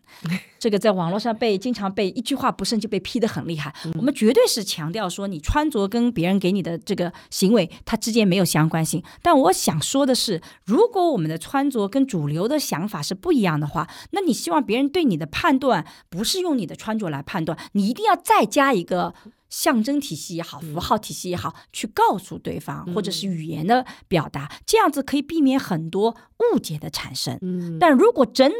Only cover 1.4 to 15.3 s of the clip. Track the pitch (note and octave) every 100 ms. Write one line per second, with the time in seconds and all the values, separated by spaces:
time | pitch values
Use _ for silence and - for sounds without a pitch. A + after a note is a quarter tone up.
1.4 | A#3 F#3+ B3+ A3+ G3 G3 F#3+ B3 A3+ C4+
2.4 | B3+ F3+ F#3+ A3 G#3 G3 - A#3+ G#3+ E3+
3.4 | E3 D#3 C#3+ - D#3+ D#3+ B3+ C#4 G#3+ F#4
4.4 | B4 A#3+ F#3+ - D3+ G#3+ F#3 F3+ G3+ D#3+
5.4 | - D4+ D4+ A3+ G3 A#3 A#3+ A#3 E3+ G3
6.4 | F3+ G3 E3 E3+ - G3 E3+ - - -
7.4 | F#3+ A#3 E3 - - A3 A#3 A3+ G3+ F#3
8.4 | F3 D#3+ D#3 D#3+ D#3+ - - - F4 C#4+
9.4 | D#4+ F#4 - D#3+ - C4+ C#4 B3 - E3
10.4 | - - - C4 A#4+ G4 F4 A#3 D#3 E3
11.4 | - C4+ C#4+ B3 G3 C4+ C4+ F3 D3 D3+
12.4 | A3 D4+ - D3+ G#3 E3 D3 F#3+ F4 C#4+
13.4 | F#3 D3 D3 E3 - - - F#4+ F4+ A3
14.4 | E4 D#4 G#3 A#3 C#4 F4+ C#4+ D#3+ D#3